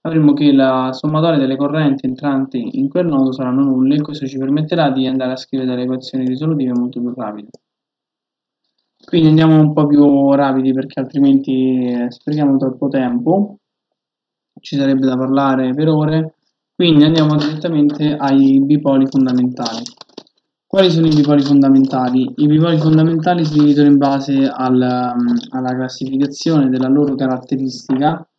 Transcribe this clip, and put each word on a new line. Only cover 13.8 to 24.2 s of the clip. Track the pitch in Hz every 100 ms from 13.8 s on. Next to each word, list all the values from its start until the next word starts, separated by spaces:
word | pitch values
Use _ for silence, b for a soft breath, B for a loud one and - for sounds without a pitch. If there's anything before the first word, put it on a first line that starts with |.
| _ _ _ _ _ _ _ -
ci | - 143
sarebbe | 135 135
da | 131 127
parlare | 131 135 135 131 127
per | 135 156
ore, | 151 151 160 156 _ _ _ _
quindi | - 175 147
andiamo | 156 160 151
direttamente | 151 147 156 175 156 147 143 151
ai | 135 139 139 135 135
bipoli | 139 151 143 135 131
fondamentali. | 139 127 127 127 123 120 113 120 _ - - _ _ _ _
Quali | _ 196 185
sono | 160
i | 160
bipoli | 151 143 143
fondamentali? | 139 143 135 135 135 131 127 127 127
I | - 147
bipoli | 156 170 160
fondamentali | 156 156 160 165 170 175
si | 151 151
dividono | 147 143 147
in | 143
base | 139 139